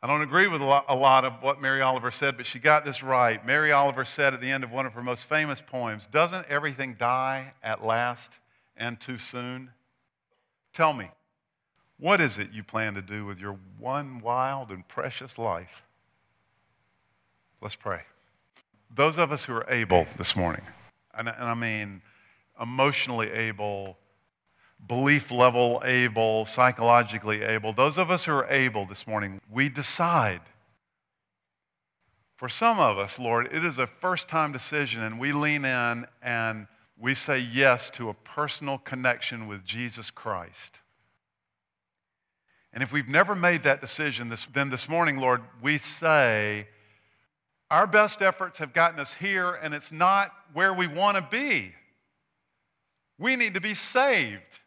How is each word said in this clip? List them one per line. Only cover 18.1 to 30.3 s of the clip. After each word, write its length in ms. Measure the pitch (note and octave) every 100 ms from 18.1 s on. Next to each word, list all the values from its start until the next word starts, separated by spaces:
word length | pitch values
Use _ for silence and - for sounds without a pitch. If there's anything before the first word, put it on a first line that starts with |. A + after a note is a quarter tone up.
| _ _ _ _ _ _ _ _
Those 280 | A#2 D3 D#3+
of 140 | E3
us 140 | D3 -
who 80 |
are 120 | A#2 -
able 380 | B2 G#2+ F2+ D#2+ -
this 200 | F#2 -
morning, 260 | F2 - - - - _ _
and, 140 | - A2+
and 160 | A2+
I 100 | B2
mean 480 | A#2 A#2 G#2+ G#2 G2 _ _ _ _ _ _
emotionally 680 | A#2+ B2+ C3+ C#3 - A#2+ A2
able, 680 | A2+ A2+ G2+ G#2 G2+ G2 F#2 _ _ _ _ _ _ _ _ -
belief 440 | A#2+ C3+ D3 -
level 520 | A#2+ B2 A#2+ A#2+ A#2+
able, 600 | B2+ B2+ B2 A2 A2+ A2
psychologically 1000 | G#2+ - B2+ B2 A#2 A#2+ A#2 A2+ G#2+ G#2+
able, 300 | G#2+ A2 G#2+
those 260 | G#2+ C#3 D3+
of 120 | F3+
us 160 | F3+ -
who 60 |
are 160 | D3 C3
able 360 | C3+ C3 A2
this 220 | G2 G2 -
morning, 340 | G#2+ G2+ G2 _
we 200 | A2 C#3+
decide. 720 | C3 C#3 - E3+ E3+ A2